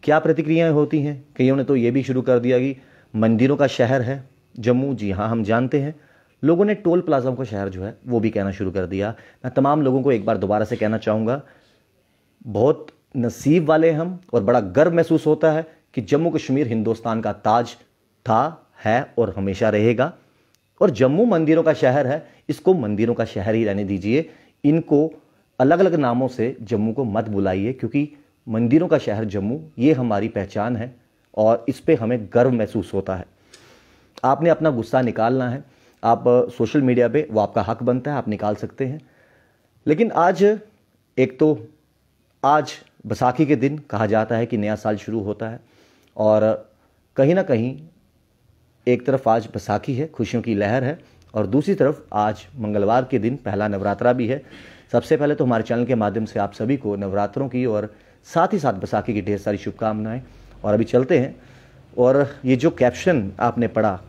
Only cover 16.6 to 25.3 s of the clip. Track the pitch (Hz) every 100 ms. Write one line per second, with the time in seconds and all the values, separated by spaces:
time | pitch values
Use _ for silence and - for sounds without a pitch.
16.6 | 135 113 110 110 117 113 110 101 110 113
17.6 | 120 - _ _ _ _ - 110 147 165
18.6 | _ _ 110 117 151 - 110 98 98 98
19.6 | 110 104 110 117 143 - _ _ _ _
20.6 | _ _ 208 110 131 156 240 175 156 160
21.6 | 165 151 139 135 131 151 - _ - 143
22.6 | - 185 107 104 113 117 110 107 98 110
23.6 | 110 101 98 98 98 131 160 - _ _
24.6 | 143 160 - 143 160 - _